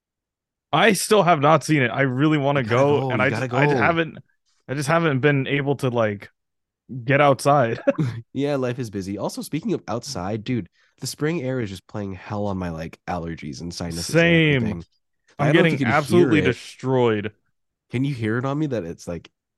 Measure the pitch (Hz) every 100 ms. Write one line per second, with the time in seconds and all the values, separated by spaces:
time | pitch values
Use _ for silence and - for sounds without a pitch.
0 | _ _ _ _ _ _ _ 151 214 185
1 | - 214 170 160 143 156 - 151 120 127
2 | 139 123 156 151 139 143 110 120 143 143
3 | 135 127 135 113 127 123 147 135 147 165
4 | 160 - - _ _ _ - 139 135 165
5 | 165 135 147 139 131 143 139 135 131 117
6 | 107 101 - _ _ _ _ _ - 127
7 | 117 139 143 131 143 147 117 - - -
8 | 131 113 - 127 143 143 123 120 113 101
9 | 92 98 156 - - 143 226 147 - 113
10 | 143 92 92 110 107 123 170 _ _ _
11 | 135 - 151 170 127 131 104 92 - 107
12 | 98 92 - 104 101 95 87 80 85 -
13 | - 87 82 80 73 65 85 - 85 82
14 | 82 160 170 165 156 135 110 90 - _
15 | _ _ _ - 143 165 165 139 127 147
16 | 143 175 135 101 - 117 - - 127 131
17 | 120 107 104 - _ _ _ _ _ 120
18 | 143 123 107 120 135 143 151 113 85 85
19 | - 85 - _ _